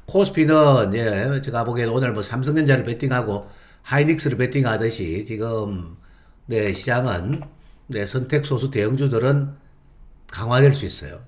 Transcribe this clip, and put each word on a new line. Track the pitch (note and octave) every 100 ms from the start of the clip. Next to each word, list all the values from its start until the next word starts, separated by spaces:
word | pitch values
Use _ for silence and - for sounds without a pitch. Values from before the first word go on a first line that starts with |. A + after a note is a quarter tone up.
| -
코스피는, | - G3 E3 D#3 D#3 D3 C3 G2+
예, | A2 A2+ G2 B2+ C#3
제가 | C3+ A#2
보기에는 | A#2 A#2+ A#2
오늘 | A#2+ B2+
뭐 | G#2+
삼성전자를 | G2+ A#2 C3 D#3 C#3+ B2+
배팅하고 | A2 A#2 C3+ B2 G#2+ G2+ - - - -
하이닉스를 | - C3+ D3+ D#3+ C#3+ A2
배팅하듯이 | B2 C#3+ B2 A2 A2+ A2 E2+ F2+
지금, | G#2+ A2 A2+ A2+ G#2 F#2+ E2 F2 - - _ _ -
네, | A2 G#2
시장은, | F#2 - A#2+ B2+ F2+ F#2 D#3 - - - - -
네, | G#2+
선택 | G2+ C3 B2+ D3
소수 | C#3 B2 C3
대형주들은 | G#2+ G#2+ C3 C#3 A2+ B2+ C#3+ C#3 C#3+ - _ _ - - - -
강화될 | - A2+ B2+ C#3
수 | - F2
있어요. | - D2 D2+